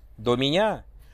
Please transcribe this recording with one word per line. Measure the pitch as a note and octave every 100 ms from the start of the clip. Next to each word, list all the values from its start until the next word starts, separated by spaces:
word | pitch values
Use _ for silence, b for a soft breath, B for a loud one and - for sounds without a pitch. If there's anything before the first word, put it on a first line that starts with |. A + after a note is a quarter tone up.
| - -
до | A#2
меня. | B2 C#3 E3+ G#3+ D#3 - - -